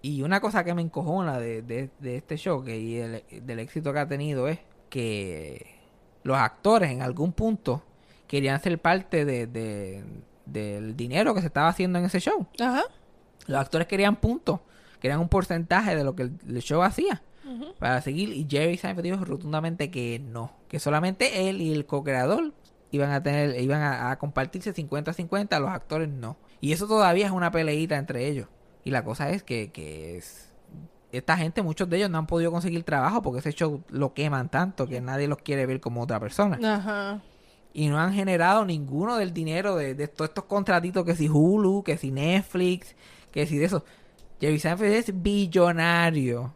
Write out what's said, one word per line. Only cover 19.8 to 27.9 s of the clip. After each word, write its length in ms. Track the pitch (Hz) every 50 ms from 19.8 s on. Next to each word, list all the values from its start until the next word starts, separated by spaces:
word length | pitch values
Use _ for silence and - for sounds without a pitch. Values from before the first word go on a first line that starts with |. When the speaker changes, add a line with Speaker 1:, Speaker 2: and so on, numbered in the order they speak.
| 147 139
Speaker 1:
que 280 | 180 127 120 117 117 120
no, 320 | 139 123 113 117 117 - - - -
que 120 | - - 147
solamente 680 | - - 151 151 170 185 190 - 254 269 233 190 185 190
él 120 | 190 190
y 100 | 170 156
el 140 | 156 147 143
co-creador 680 | - - 143 156 147 135 127 127 147 202 285 339 302 - - - - - _ _ _
iban 200 | - 143 143 143
a 120 | 143 139 139
tener, 360 | 143 143 147 147 147 127 123
iban 200 | 123 135 143 151
a, 300 | 147 143 131 120 123 123
a 80 | 135 -
compartirse 540 | - 147 - 135 135 - - 185 185 214 185
cincuenta 380 | - 151 - - 147 151 160
a 20 | 175
cincuenta, 460 | - 175 165 190 196 208 202 - 151
los 80 | 139 160
actores 400 | 185 180 - - 151 156 160 151
no. 280 | 139 131 117 113 139 _ - - - -
Y 140 | - 143 160
eso 140 | 165 202
todavía 380 | 208 220 220 202 180 170 190 208
es 60 | 196
una 200 | 185 185 175 170
peleita 460 | 165 165 160 156 147 151 160 175